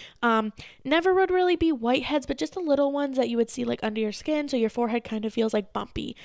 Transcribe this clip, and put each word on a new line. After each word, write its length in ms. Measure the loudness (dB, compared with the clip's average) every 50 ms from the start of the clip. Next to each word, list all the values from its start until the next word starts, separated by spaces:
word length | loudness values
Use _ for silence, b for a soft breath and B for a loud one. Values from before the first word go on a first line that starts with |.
| B B B B 2
um, 300 | 2 2 2 2 -2 -6 B B B B B B
never 280 | 0 2 4 4 4 4
would 160 | 4 4 4
really 280 | 4 4 4 4 2 2
be 160 | 2 2 2
whiteheads, 520 | 2 2 2 2 2 0 0 -2 -2 -2
but 120 | -2 -4 -4
just 160 | -4 -6 -6
the 80 | -4
little 320 | -2 2 2 2 2 2 0
ones 240 | 0 -2 -2 0 0
that 100 | 0 0
you 80 | 2
would 140 | 0 0 0
see, 160 | -2 -4 -4
like, 180 | -4 -4 -2 -4
under 160 | -4 -2 -2
your 140 | -4 -4 -4
skin. 340 | -6 -4 -2 -2 -2 -2 -2
So 80 | 0
your 140 | 0 0 0
forehead 340 | 0 0 -2 0 -2 -2 -4
kind 220 | -4 -6 -6 -6
of 80 | -4 -2
feels, 200 | 0 0 0 0
like, 200 | -2 -2 -4 -6
bumpy, 420 | -8 -8 -8 -8 -8 -8 -8 -10 B B